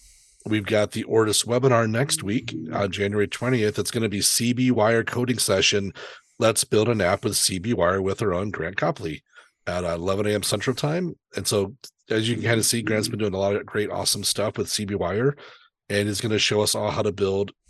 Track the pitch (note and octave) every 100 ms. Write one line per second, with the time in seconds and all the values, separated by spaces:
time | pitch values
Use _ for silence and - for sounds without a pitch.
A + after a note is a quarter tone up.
0 | - _ _ _ G#2 G#2+ G2 G#2+ G#2 A2+
1 | - A2+ A2 G2+ A2 B2 C3 A#2 A2+ A2+
2 | B2 - F#2+ A#2 - - - - G2+ F#2
3 | G2+ G#2 G2+ - B2 B2+ G#2+ G#2 G2 A#2
4 | A2+ G2+ - - A#2 A#2+ B2+ A2+ G#2+ A#2
5 | A2 A#2 A#2+ A2+ - F#2+ G2 G#2 G2 -
6 | - - _ - A2+ A2 - G#2+ A#2 A2+
7 | F2+ G2 A2 G2 - F#2+ G2+ G#2 E2+ F#2+
8 | F#2+ F#2+ G#2+ F2 G#2 E2+ D#2+ F#2+ D#3 D#3
9 | D#2+ C#2+ _ - - _ - F2+ F2+ E2+
10 | F2+ G2 G#2 G#2 - G#2+ - B2 D3 E3
11 | F3+ - _ - F#2+ G#2+ G2 - - _
12 | - A2 A2 A#2 G#2 A#2 G2+ A#2 A#2 G#2+
13 | G2+ G2+ G#2+ F#2 G2 G#2 - A2 G2+ F#2
14 | G2 G#2+ G2 - G#2+ A2 G2 - G2+ G2+
15 | F2 G2 C3+ C#3+ - - _ _ - G2+
16 | G2+ G2 A2 G#2+ - G#2+ G#2 A2 G#2 G#2+
17 | G#2+ G2 G2 G2 G2+ - _